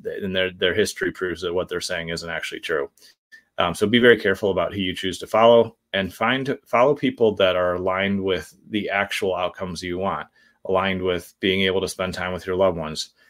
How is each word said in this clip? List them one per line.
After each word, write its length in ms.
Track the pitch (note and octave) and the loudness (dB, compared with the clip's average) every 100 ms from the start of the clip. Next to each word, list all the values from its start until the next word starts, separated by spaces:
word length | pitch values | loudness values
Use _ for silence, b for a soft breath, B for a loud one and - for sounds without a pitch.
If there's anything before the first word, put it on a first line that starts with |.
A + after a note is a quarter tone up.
| - | -10
and 300 | - G2 F#2 | -8 -4 -2
their, 160 | F#2 | -2
their 220 | F2+ F#2 | 0 0
history 380 | E2+ G2 - F#2 | 2 0 0 -4
proves 300 | - F#2 E2 | -4 -6 -4
that 120 | F2 | -4
what 160 | F2+ E2+ | -4 -4
they're 120 | F2 | -6
saying 280 | - F2 E2 | -6 -6 -6
isn't 200 | E2+ E2+ | -8 -6
actually 320 | E2 - - | -8 -8 -10
true. 280 | - D#2+ C#2 _ b b _ B B - | -4 -4 -4 _ b b _ B B -4
Um, 180 | F2 E2 | -2 0
so 100 | G#2 | 2
be 140 | A#2+ | 6
very 200 | B2 A2+ | 8 6
careful 320 | G2+ F#2+ G2+ | 4 0 0
about 220 | F2+ E2+ | 0 -2
who 60 | G2+ | -2
you 160 | F#2 E2+ | -4 -4
choose 240 | F#2+ E2 | -6 -8
to 80 | - | -2
follow, 480 | A2 A#2 A#2 A2+ - _ | 4 6 6 4 -2 _
and 200 | G2 F#2+ | -2 -2
find, 440 | - A2+ C3 C3 A#2 _ | -2 -2 -2 -2 -8 _
follow 300 | A#2 C3+ D3 | 2 4 2
people 400 | C3 C3 A2 G2+ | -2 2 2 4
that 200 | F#2+ F2+ | 2 2
are 200 | F2+ F2+ | 0 0
aligned 480 | F#2 F#2 G2 G2 | 0 0 0 0
with 320 | F#2+ F2+ - - - | 0 -2 -4 -18 -6
the 200 | G#2+ F#2 | -4 -2
actual 460 | G2 G2 - G2 F2+ | -2 -2 -2 -2 -2
outcomes 480 | F2+ - F#2 E2+ | -4 -6 -10 -8
you 140 | F#2 F2 | -6 -4
want, 300 | F#2+ D#2 - b b b - | -4 -4 -8 b b b -2
aligned 360 | F#2 F#2+ F#2 | 0 0 -2
with 320 | F#2 F2 - - | -2 -4 -6 -4
being 220 | G2 F#2+ | 0 2
able 200 | F#2+ F#2+ | 2 0
to 80 | F#2 | -2
spend 240 | - F#2 | -4 -6
time 180 | F2+ F#2 | -4 -6
with 160 | F2+ F#2+ | -6 -4
your 80 | F2+ | 2
loved 220 | F#2+ E2+ | 2 0
ones, 320 | D#2 D#2 - b | -6 -8 -10 b